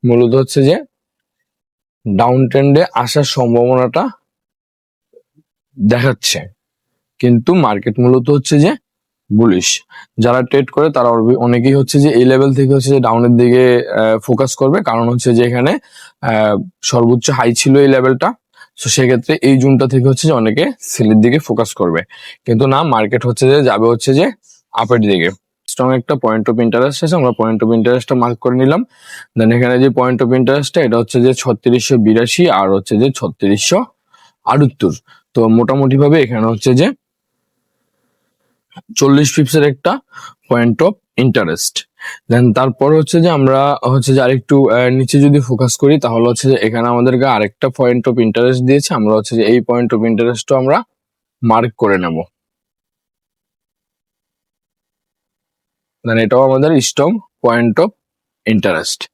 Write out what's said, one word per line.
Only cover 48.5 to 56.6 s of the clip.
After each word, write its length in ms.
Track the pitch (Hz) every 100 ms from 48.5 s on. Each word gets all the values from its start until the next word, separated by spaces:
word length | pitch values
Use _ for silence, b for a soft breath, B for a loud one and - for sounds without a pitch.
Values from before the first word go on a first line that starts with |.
| 127 127
দিয়েছে, 240 | 139 143
আমরা 200 | 139 107 107
হচ্ছে 180 | 110 117
যে 80 | 104
এই 140 | 120
পয়েন্ট 280 | 113 120 120
অফ 80 | 113
ইন্টারেস্টও 500 | 113 110 117 117 - 135
আমরা 220 | 131 165 233 _ _ _ _ _
মার্ক 300 | 117 113 117 -
করে 220 | 110 95
নেব। 200 | 87 80 85 _ _ _ _ _ _ _ _ _ _ _ _ _ _ _ _ _ _ _ _ _ _ _ _ _ _ _ _ _ _ _ _ _ _ _ _ _ 113
Then 120 | 113
এটাও 220 | 110 127
আমাদের 280 | 135 131